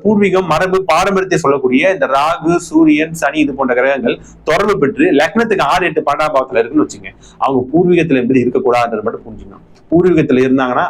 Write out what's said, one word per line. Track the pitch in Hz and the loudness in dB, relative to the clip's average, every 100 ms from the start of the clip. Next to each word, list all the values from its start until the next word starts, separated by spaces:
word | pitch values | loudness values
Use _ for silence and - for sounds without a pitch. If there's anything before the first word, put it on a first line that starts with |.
| 202 | 0
பூர்வீகம், | 208 202 180 180 | 2 2 2 0
மரபு, | 156 185 190 190 | 0 0 -2 2
பாரம்பரியத்தை | 160 196 190 - - 165 | 2 2 0 0 -2 0
சொல்லக்கூடிய | 143 127 131 180 185 | 0 2 2 2 0
இந்த | 135 135 | 0 0
ராகு, | 151 170 156 170 - | 0 -2 0 -2 0
சூரியன், | 160 160 151 160 165 | 2 4 2 0 -4
சனி | 143 156 143 | -4 0 -2
இது | |
போன்ற | 135 127 120 | 0 -2 0
கிரகங்கள் | 131 139 120 165 - - - | 0 0 -2 -4 -8 -12 -2
தொடர்பு | 165 208 180 | 0 0 0
பெற்று | 139 113 170 139 | 0 0 2 2
லக்னத்துக்கு | 160 220 233 185 143 | 0 0 -2 0 0
ஆறு, | 175 175 | 0 -2
எட்டு, | 156 143 | -2 -2
பன்னெண்டாம் | 151 156 139 | -2 0 -2
பாவத்துல | 131 117 | -2 -2
இருக்குன்னு | 117 151 - | -2 0 -2
வச்சுங்க, | 101 98 - - - | -6 -18 -20 -18 -4
அவங்க | 123 131 - | -2 -2 0
பூர்வீகத்துல | 156 180 170 160 131 | 0 2 2 2 0
என்பது | 120 131 120 | 2 0 0
இருக்கக்கூடாதுன்றது | 127 123 120 117 107 107 | 0 0 0 0 -4 -6
மட்டும் | - 117 | -8 -12
புரிஞ்சுக்கணும். | 104 98 95 - - - | -20 -20 -20 -20 -20 -2
பூர்வீகத்துல | 165 180 160 135 127 127 | 2 4 2 2 2 2
இருந்தாங்கன்னா | 135 127 127 175 | 0 0 -2 -2